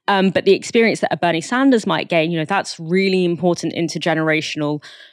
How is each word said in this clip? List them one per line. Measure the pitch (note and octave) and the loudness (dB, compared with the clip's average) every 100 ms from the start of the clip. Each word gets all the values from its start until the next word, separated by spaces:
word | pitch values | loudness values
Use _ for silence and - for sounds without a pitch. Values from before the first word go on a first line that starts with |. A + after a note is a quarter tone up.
| - | -2
Um, | G3 F#3+ | 2 2
but | E3+ | 2
the | G3 | 4
experience | F#3+ - A#3 E3+ C#3 | 2 2 2 2 0
that | - | -2
a | E3 | -2
Bernie | F3 D#3+ | -2 -2
Sanders | - B3 C#4 A#3 | -2 2 4 4
might | F#3+ D#3+ - | 2 -4 0
gain, | E3+ D#3+ | 0 0
you | E3 | -2
know, | |
that's | D#3 G3 - - | -2 -2 -4 -8
really | D#3+ F#3 G3 F#3 | -2 0 2 2
important | F3 E3 F3+ E3+ E3+ | 0 0 0 0 -4
intergenerational | - E3 E3+ E3+ D#3+ D#3+ D#3 D3 D#3 D3 D3+ - - - | -4 -4 -4 -2 0 0 0 -2 -4 -4 -4 -10 -20 -20